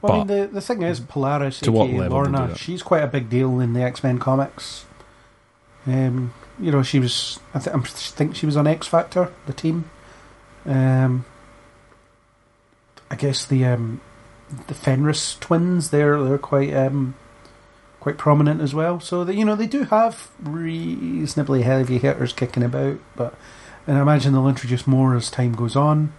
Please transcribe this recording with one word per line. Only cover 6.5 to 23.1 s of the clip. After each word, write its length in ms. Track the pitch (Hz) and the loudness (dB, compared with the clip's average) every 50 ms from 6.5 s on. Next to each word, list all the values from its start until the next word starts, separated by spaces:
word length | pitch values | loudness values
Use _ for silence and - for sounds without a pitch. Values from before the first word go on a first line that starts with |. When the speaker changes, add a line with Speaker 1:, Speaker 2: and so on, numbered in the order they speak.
| - - | -12 -4
Speaker 1:
you 100 | 202 165 | -2 2
know, 120 | 147 139 | 2 2
she 160 | 131 - - 139 | 2 2 2 2
was, 400 | 127 120 - - - - - - - - - | 2 2 -2 -4 -6 -6 -10 -14 -16 -8 -8
I 40 | 147 | -6
th-, 140 | - - - | -4 -2 -2
I 60 | 143 | -2
think 560 | 117 - - - - - - - 147 151 - | -4 -4 -10 -12 -14 -14 -4 -2 -2 -2 -2
she 80 | - - | -4 -2
was 100 | 151 143 | 0 2
on 100 | 147 147 151 | 2 2 2
X 180 | 156 156 - | 2 0 -2
Factor, 460 | - - 165 170 - - 180 180 175 - - - | 0 0 0 0 2 0 -2 -2 -2 -4 -14 -12
the 60 | - | -10
team. 380 | 139 - - 160 160 170 160 - - - - - - - - - - - - - - - - | -10 -4 -2 -2 -2 -2 -6 -8 -14 -20 -20 -20 -20 -20 -20 -20 -20 -20 -20 -20 -20 -16 -6
Um, 580 | - 135 131 131 131 131 131 131 131 127 127 123 - - - - - - - - - _ - _ _ - _ _ _ _ _ _ _ _ _ _ _ _ _ _ _ _ _ _ _ _ - _ - | -2 0 2 4 4 4 4 2 2 0 -2 -4 -8 -18 -20 -20 -20 -20 -20 -20 -20 _ -20 _ _ -20 _ _ _ _ _ _ _ _ _ _ _ _ _ _ _ _ _ _ _ _ -20 _ -12
I 40 | - | -6
guess 280 | - 143 143 131 - - | -4 -2 -2 -2 -4 -2
the, 180 | - 139 131 131 | 0 0 2 4
um, 360 | 127 123 117 117 110 113 143 - - - - - - - - - - 143 131 - | 2 2 0 -2 -6 -6 -10 -14 -18 -20 -20 -20 -20 -20 -20 -20 -18 -18 -18 -12
the 80 | - 147 | -12 -12
Fenris 640 | - - 143 131 131 143 151 151 - - - - | -4 0 0 2 2 2 2 0 0 -4 -8 -8
twins, 540 | - - - 170 165 170 180 180 175 156 - | -12 -2 0 2 2 2 2 2 0 0 0
they're, 320 | - 147 147 147 147 147 | 2 2 4 4 4 2
they're 140 | 139 131 139 139 | 2 0 0 0
quite, 360 | - - - 139 139 143 143 | 0 0 0 0 2 2 0
um, 400 | 135 131 135 139 143 131 127 131 - - - - - - - - - - - _ _ _ - _ _ | 0 0 0 0 0 -2 -2 -6 -10 -18 -20 -20 -20 -20 -20 -20 -20 -20 -20 _ _ _ -20 _ _
quite 180 | - 120 107 - | -8 -8 -6 -2
prominent 420 | - 151 147 151 151 147 151 165 | 2 4 4 6 6 4 2 0
as 140 | 156 139 135 | -2 -2 -2
well. 260 | 156 160 170 175 175 | -2 -2 -2 -2 -4
So 240 | - - 180 175 175 | -6 -4 -4 -4 -2
they, 100 | 175 196 | -2 -2
you 100 | 202 220 | 0 2
know, 100 | 208 214 | 0 2
they 100 | 208 226 220 | 0 -2 -2
do 160 | 247 285 262 | -2 -2 0
have 460 | - 214 214 226 226 220 - - - _ - | 2 2 4 4 2 0 -6 -18 -20 _ -12
reasonably 1200 | - 147 151 165 165 165 165 165 165 170 170 - - 170 175 165 156 143 - 156 143 139 139 131 | -10 -8 -6 -6 -6 -6 -6 -4 -4 -6 -6 -6 -6 -6 -4 -4 -4 -2 -2 -2 0 2 2 2
heavy 360 | 117 123 131 131 131 123 127 120 | 4 4 2 2 2 2 0 2
hitters 340 | 131 139 139 - 131 120 | 2 0 0 0 -2 -4
kicking 300 | - - 131 120 - 127 | -2 -4 -4 -2 0 0
about, 360 | 120 120 123 135 139 139 143 - - - | 0 0 0 -2 -2 -2 -4 -6 -12 -20